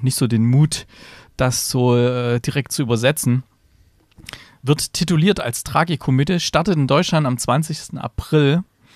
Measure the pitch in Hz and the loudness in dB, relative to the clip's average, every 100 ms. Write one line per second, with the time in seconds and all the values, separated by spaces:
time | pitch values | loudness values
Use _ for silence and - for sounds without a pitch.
0 | 127 - 120 117 117 135 151 - - - | -2 0 0 2 4 4 2 0 -12 -20
1 | - - - - 127 - - 131 123 120 | -20 -20 -12 -4 -2 -2 -4 0 2 4
2 | 123 123 120 120 143 143 - - 120 113 | 2 0 -2 -2 -2 -4 -4 -4 -2 2
3 | 127 151 127 123 - _ _ _ _ _ | 2 2 0 0 -4 _ _ _ _ _
4 | _ - - - - _ 127 151 - - | _ -20 -20 -20 -20 _ -2 -2 -2 -4
5 | 170 160 185 - 120 - - 143 165 151 | 0 2 2 0 -4 -6 -2 -2 0 -2
6 | - 131 147 175 - 151 165 160 131 143 | 0 0 2 -2 -2 -2 0 0 2 2
7 | 180 160 139 123 - 131 156 - - - | 2 0 0 -2 -2 -2 -2 -6 -10 -10
8 | - - - 156 139 165 - _ _ | -10 -10 0 2 4 2 -2 _ _